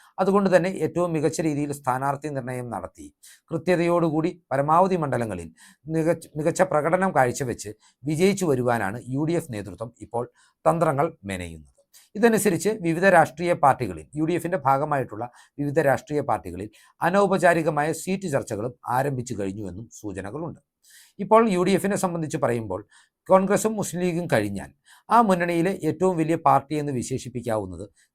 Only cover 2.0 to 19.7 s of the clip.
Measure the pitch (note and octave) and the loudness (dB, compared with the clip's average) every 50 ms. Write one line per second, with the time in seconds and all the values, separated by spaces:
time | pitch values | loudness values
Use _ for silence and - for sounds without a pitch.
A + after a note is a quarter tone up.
2 | C3+ C#3 C#3 C3+ - D#3 C#3+ C3+ A#2+ B2 B2+ B2 B2 A#2+ A2 F#2+ F2+ - - - | -2 -2 -4 -4 -6 -8 -8 -8 -8 -6 -8 -8 -8 -8 -8 -8 -8 -10 -14 -16
3 | - G2 - _ _ - - _ _ _ D#3+ E3 - F3+ F#3 D#3+ E3+ E3+ E3+ F3 | -20 -20 -20 _ _ -20 -20 _ _ _ -8 -6 0 0 2 2 2 2 2 2
4 | E3 E3 D3 D#3 D#3+ F3+ F3 - _ _ C3+ C3+ C#3+ D3 D#3 E3+ F#3+ G3 F#3 F3 | 2 2 0 0 -2 -2 -4 -6 _ _ -2 -2 2 4 4 4 4 4 2 0
5 | D#3 C#3 B2 A#2+ A#2+ A2 G2 F2 E2+ D#2+ - _ - - - _ _ C#3+ D#3+ D#3+ | -2 -2 -2 -2 -2 -4 -6 -8 -10 -12 -16 _ -20 -20 -20 _ _ -4 -2 -2
6 | D#3 E3 E3+ E3+ - - _ D3 D3+ E3+ E3 - F#3+ F#3 D3+ D3+ D#3 E3+ D#3+ F3+ | 0 0 0 -2 -4 -10 _ -4 -2 -2 0 0 0 2 2 0 0 2 0 0
7 | F#3+ F#3+ F#3 D3 C3 B2 A#2+ - C#3+ B2 G#2 - - G2+ G#2+ - _ _ _ _ | 0 0 2 2 2 2 0 -2 -4 -6 -6 -8 -10 -14 -16 -18 _ _ _ _
8 | - C#3 D#3+ C#3+ F#3+ G3+ G3 G3 F#3+ E3 C#3 B2 B2 B2 A#2+ A#2 G#2 F#2+ G#2 B2 | -6 -4 0 2 2 2 2 2 2 2 2 2 2 2 0 0 0 -2 -4 -6
9 | - A#2+ B2+ C3+ D#3 D#3 E3+ E3+ E3 - A2+ G#2 G2 G2 F2 - A2+ A#2+ - _ | -8 -6 -4 -2 -2 0 -2 -2 -4 -4 -8 -10 -10 -10 -10 -12 -12 -14 -12 _
10 | G#2 - - A#2 B2 B2 _ _ _ _ _ _ _ D#3+ D#3+ E3+ E3 D#3+ C#3+ C3 | -20 -8 -6 -6 -6 -6 _ _ _ _ _ _ _ 0 2 4 2 2 2 2
11 | - E3+ - _ - G2 F#2+ F2+ F2+ E2+ E2 D#2+ D2+ C#2+ _ _ _ _ _ - | 0 -2 -2 _ -10 -8 -8 -8 -8 -10 -12 -16 -18 -20 _ _ _ _ _ -20
12 | _ _ _ G#3 A3 A#3 A3 G#3 G3 G#3 E3+ D#3+ - E3 - - E3 E3 E3 E3 | _ _ _ 2 2 4 4 4 2 2 0 0 -2 -2 -4 -2 -2 -2 0 4
13 | F3+ G3 F3+ E3 D#3 C#3 - - F3 F3 F3 E3+ - C#3 B2+ - B2+ G2+ F2+ D#2+ | 4 6 8 8 6 4 2 -4 -2 0 0 4 4 4 4 2 -2 -6 -8 -10
14 | - - - D3 D#3 D#3+ F3 E3 - E3+ F3+ F3+ B2 C3 C3+ C3+ D3 D3+ D3+ C#3 | -14 -12 -6 -4 -2 -2 -2 -2 -2 -4 -4 -2 2 2 2 2 0 -2 -2 -4
15 | B2 G#2+ A2 G#2 A#2 B2 - - - _ _ - C#3+ C#3+ C#3+ E3 D3+ C#3 B2+ A#2 | -4 -6 -8 -10 -12 -12 -12 -20 -20 _ _ -6 -6 -2 0 2 2 2 2 0
16 | - - D3+ D3 C3+ - A2+ G#2 - F#2 E2+ F2 G2+ G#2+ - - - _ _ _ | -2 -4 -4 -4 -2 -2 -4 -4 -4 -8 -10 -10 -12 -12 -14 -20 -20 _ _ _
17 | D3 E3 F3+ G3+ G3+ F#3 F#3+ F#3 E3 F3 E3+ E3+ D#3+ E3 D#3 D3 D3 D#3 D#3 D#3 | -2 2 4 4 4 4 2 4 4 4 4 4 2 0 0 0 -2 -2 -2 -4
18 | - - F#3 G3 G3 F3+ C#3 C3 G#2 - A#2 G2 G#2+ B2+ A#2+ _ _ - A#2+ B2+ | -4 -4 -4 -4 -4 -2 -2 -2 -2 -2 -6 -6 -6 -6 -8 _ _ -4 -2 0
19 | C3+ C#3+ C3+ B2 A#2+ - A#2 F#2+ G2+ F#2+ F#2+ G#2+ G#2+ F#2 | 0 0 -2 -4 -6 -8 -6 -6 -6 -6 -6 -6 -8 -10